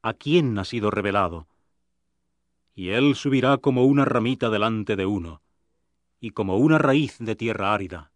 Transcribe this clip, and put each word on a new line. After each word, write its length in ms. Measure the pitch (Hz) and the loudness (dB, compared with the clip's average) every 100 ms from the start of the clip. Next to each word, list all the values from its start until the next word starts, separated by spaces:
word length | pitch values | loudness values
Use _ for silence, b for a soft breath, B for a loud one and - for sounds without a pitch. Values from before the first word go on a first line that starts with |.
¿a 120 | 110 | -6
quién 440 | 110 143 175 139 101 | -6 0 2 2 -2
ha 60 | 92 | -4
sido 260 | 117 104 | -2 -2
revelado? 560 | 104 101 101 92 82 80 _ _ _ _ _ _ _ _ _ _ _ _ - | 0 0 0 0 -4 -16 _ _ _ _ _ _ _ _ _ _ _ _ -12
Y 140 | 90 | -4
él 260 | 110 143 135 | 0 2 0
subirá 420 | 143 131 127 135 | 0 2 2 2
como 280 | 143 127 131 | 2 4 4
una 180 | 143 | 4
ramita 460 | 135 123 113 131 117 | 2 0 -2 -2 -2
delante 460 | 107 110 110 104 101 | 0 0 -2 -4 -2
de 100 | 95 | -2
uno, 360 | 104 85 78 _ _ _ _ _ _ _ _ | -4 -6 -14 _ _ _ _ _ _ _ _
y 120 | 117 | -12
como 260 | - 101 98 | -6 -2 2
una 200 | 151 156 | 4 4
raíz 400 | 135 139 147 - | 4 0 0 -6
de 160 | 113 107 | -8 -6
tierra 380 | 113 104 98 | -4 -4 -2
árida. 380 | 104 92 90 76 | -2 -4 -12 -18